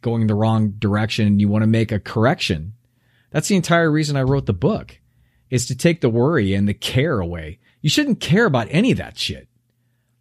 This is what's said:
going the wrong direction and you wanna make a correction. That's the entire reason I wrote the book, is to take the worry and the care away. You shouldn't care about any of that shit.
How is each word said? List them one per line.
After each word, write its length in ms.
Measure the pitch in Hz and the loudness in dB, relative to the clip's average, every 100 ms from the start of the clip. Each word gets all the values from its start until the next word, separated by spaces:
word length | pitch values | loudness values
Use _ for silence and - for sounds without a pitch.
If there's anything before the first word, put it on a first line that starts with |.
going 260 | 117 117 110 | -4 0 0
the 80 | |
wrong 360 | 104 110 110 107 104 | 2 2 2 0 0
direction 480 | 101 104 110 - 104 | 0 0 -2 0 2
and 140 | 101 | 4
you 60 | 104 | 4
wanna 180 | 107 110 | 2 2
make 260 | 113 113 | 2 2
a 80 | 104 | -2
correction. 720 | - 113 117 185 - 80 85 - _ _ _ _ _ | -4 0 2 2 -2 -4 -6 -14 _ _ _ _ _
That's 180 | 156 - | -6 0
the 80 | 196 | 0
entire 340 | 170 170 165 | 2 2 2
reason 260 | 151 151 139 | 0 -2 -2
I 60 | |
wrote 240 | 131 139 135 | 0 0 -2
the 80 | |
book, 440 | 90 143 160 - - _ _ _ _ - | -2 -2 -2 -8 -20 _ _ _ _ -6
is 160 | 127 - | -4 -4
to 80 | |
take 260 | 131 170 165 | 0 0 2
the 80 | 127 | 0
worry 460 | 113 131 165 95 | 2 2 2 0
and 120 | 98 101 | 0 0
the 60 | |
care 480 | - - 131 160 117 | -2 -2 0 0 -2
away. 380 | 85 85 78 90 _ _ | -4 -8 -12 -16 _ _
You 80 | 156 | -2
shouldn't 300 | 302 294 220 | 0 0 -2
care 260 | - 185 226 | 0 2 2
about 220 | 131 113 | 0 0
any 220 | 160 247 | 0 2
of 40 | 110 | 0
that 220 | 65 - | -4 -10
shit. 280 | - 67 - _ _ _ _ _ _ _ | -10 -10 -16 _ _ _ _ _ _ _